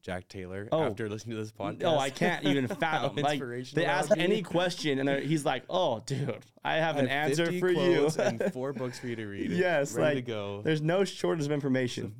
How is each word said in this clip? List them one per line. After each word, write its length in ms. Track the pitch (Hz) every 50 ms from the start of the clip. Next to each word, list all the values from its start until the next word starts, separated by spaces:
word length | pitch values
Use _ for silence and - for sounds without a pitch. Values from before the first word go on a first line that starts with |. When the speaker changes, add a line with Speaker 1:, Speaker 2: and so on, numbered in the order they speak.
Speaker 1:
Jack 260 | - - 90 90 90 -
Taylor 400 | - 101 92 90 92 98 104 113 -
Speaker 2:
Oh. 120 | 160 156
Speaker 1:
after 220 | 123 104 101 113 107
listening 260 | 101 110 107 117 117
to 60 | 107 107
this 100 | 110 -
podcast? 280 | - 98 101 107 120
Speaker 2:
No, 180 | - 175 160 147
I 100 | 135 139
can't 380 | 131 - 170 180 175 - -
even 180 | 151 139 139 131
Speaker 1:
<laughs> 40 | 113
How 60 | 143
Speaker 2:
fathom. 400 | 143 165 160 156 143 123 139 -
Like, 180 | 147 147 143 151
Speaker 1:
inspirational 480 | 139 139 120 120 123 127 127 - 156 170
Speaker 2:
they 40 |
Speaker 1:
that 80 | 160 170 185
Speaker 2:
ask 100 | 185 147
Speaker 1:
would 80 | 214 160
be. 60 | 170
Speaker 2:
any 160 | 185 208 220 190
question, 560 | - - 170 180 180 175 - 139 156 139 131
and 80 | 135
they're, 140 | 139 139 139
he's 240 | 139 139 160 156 139
like, 200 | 151 135 127 - -
"Oh, 320 | - 185 185 151 120 107 113
dude, 320 | - 139 127 139 127 110 - - - _ - _
I 120 | 143 151
have 200 | 160 160 165 151
Speaker 1:
I 40 | 143
Speaker 2:
an 60 | 139 127
Speaker 1:
have 200 | 135 143 151 -
Speaker 2:
answer 140 | 139 147 170
Speaker 1:
fifty 160 | 170 180 180
Speaker 2:
for 100 | 180 185
you." 280 | 180 165 185 180 175 156
<laughs> 0 |
Speaker 1:
quotes 180 | 143 151 156
and 260 | - 208 202 120 113 - 196 -
four 180 | 127 127 135 143
books 260 | - 127 123 123 -
for 100 | - 123
you 80 | 117
to 100 | 110 110
read. 240 | 104 101 98 - -
Speaker 2:
Yes, 420 | - 175 180 180 170 147 139 127 110
Speaker 1:
Ready 220 | 160 160 151 147
Speaker 2:
like, 80 | 135 123
Speaker 1:
to 80 | 120 117
go. 300 | 107 101 101 101 101 107
Speaker 2:
there's 180 | 156 160 156
no 240 | 147 156 170 196 196
shortage 400 | 185 - - - 175 180 165 143
of 60 | 143
Speaker 1:
It's 40 | 151
Speaker 2:
information. 600 | 147 139 139 127 131 127 120 - - - 98 104 120